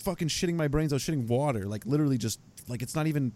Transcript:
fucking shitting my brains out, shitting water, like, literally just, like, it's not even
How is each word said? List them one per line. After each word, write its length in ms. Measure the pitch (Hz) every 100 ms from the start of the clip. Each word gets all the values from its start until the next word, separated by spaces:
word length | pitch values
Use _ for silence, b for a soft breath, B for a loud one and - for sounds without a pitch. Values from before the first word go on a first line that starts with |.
fucking 260 | 196 170 156
shitting 260 | - 180
my 120 | 170 151
brains 240 | 147 156
out, 60 | 139
shitting 260 | - 151 113
water, 380 | 120 147 113 98
like, 200 | 107 107
literally 320 | 147 147 131
just, 220 | 110 - - - -
like, 140 | 120
it's 120 | 120 160
not 100 | 156
even 260 | 147 127